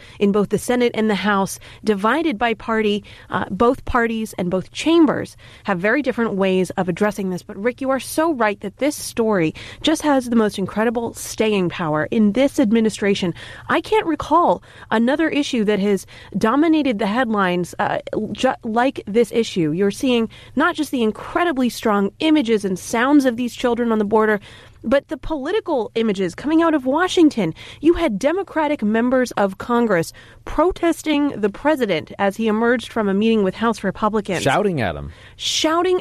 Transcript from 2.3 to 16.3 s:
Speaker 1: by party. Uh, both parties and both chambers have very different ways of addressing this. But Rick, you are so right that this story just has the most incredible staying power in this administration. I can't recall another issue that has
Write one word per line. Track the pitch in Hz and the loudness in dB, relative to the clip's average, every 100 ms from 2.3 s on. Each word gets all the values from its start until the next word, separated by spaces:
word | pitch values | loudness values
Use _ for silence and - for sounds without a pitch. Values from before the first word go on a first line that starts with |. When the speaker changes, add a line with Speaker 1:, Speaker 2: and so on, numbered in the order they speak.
| 208 | 0
Speaker 1:
by | 240 | -2
party. | 226 - 220 214 208 - - - | -2 -2 0 0 -2 -6 -20 -8
Uh, | 185 - | -6 -4
both | 185 240 269 | 0 2 2
parties | - 254 233 226 220 - | 0 0 0 -2 -6 -4
and | 180 | -2
both | 185 175 | -2 -4
chambers | - 302 339 285 143 - - - - | -6 2 4 4 2 -6 -14 -20 -12
have | - 180 | -4 -2
very | 208 285 | 0 0
different | 262 233 226 | 0 -2 -2
ways | 190 190 185 180 | 0 2 2 0
of | - 185 | -2 -4
addressing | 170 208 208 190 | 0 -2 -2 -6
this. | 175 | -6
But | - 202 | -10 -6
Rick, | 226 240 | -6 -4
you | 262 | -2
are | 269 | -4
so | - - 330 | -4 -2 0
right | 269 214 202 | 2 0 -2
that | 196 - | -8 -4
this | 277 - | -4 -4
story | - - 220 202 160 - - - | -8 -2 0 2 0 -4 -14 -6
just | 294 311 | -2 0
has | 302 269 247 | 2 2 2
the | 226 | 2
most | 214 202 | 2 0
incredible | 185 208 226 240 233 | -4 -2 -2 -2 -6
staying | - - - 220 208 175 | -8 -10 -2 0 2 -2
power | - 165 151 - | -4 -2 -2 0
in | 226 208 | 2 2
this | 226 269 - | 4 2 2
administration. | 233 226 220 - 202 196 180 - - - - | 2 4 2 0 0 0 -2 -6 -10 -14 -4
I | 302 | -2
can't | - 427 339 | 0 0 0
recall | 302 - 320 285 196 - - - | -2 2 4 4 2 -4 -18 -4
another | - 233 302 320 | 0 2 2 0
issue | - 285 240 | 0 -2 0
that | 208 208 | 0 2
has | 202 196 - - - | 2 0 -2 -20 -10